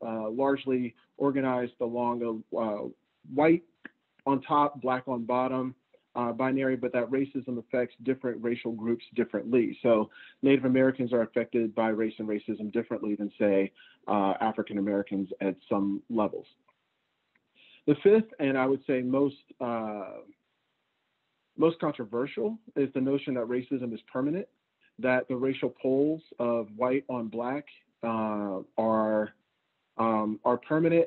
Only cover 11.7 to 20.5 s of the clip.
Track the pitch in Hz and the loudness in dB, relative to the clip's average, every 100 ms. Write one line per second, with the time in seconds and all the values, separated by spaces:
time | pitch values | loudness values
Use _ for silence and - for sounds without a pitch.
11.7 | 110 113 110 110 110 110 104 - 104 107 | 0 0 0 -2 -4 -4 -4 -4 -6 -4
12.7 | 117 113 113 107 104 104 - 104 98 95 | -4 -4 -4 -4 -4 -4 0 2 2 0
13.7 | - - _ - 104 98 95 110 110 110 | -4 -20 _ -2 0 2 0 -2 -2 -4
14.7 | 101 98 98 101 98 95 - 98 92 - | -2 0 -2 -2 -4 -4 -4 -4 -4 -2
15.7 | 104 101 101 - 113 104 - - _ _ | -2 -2 -4 -4 -2 -2 -4 -14 _ _
16.7 | _ _ _ _ _ _ _ _ _ - | _ _ _ _ _ _ _ _ _ -20
17.7 | - - 143 196 220 220 - 139 135 131 | -4 0 4 6 6 4 -2 0 2 2
18.7 | 135 - 127 123 135 143 135 - - 123 | 0 0 -2 0 2 0 -2 -14 -8 -4
19.7 | 113 110 104 98 107 107 - _ | -4 -4 -8 -10 -12 -18 -20 _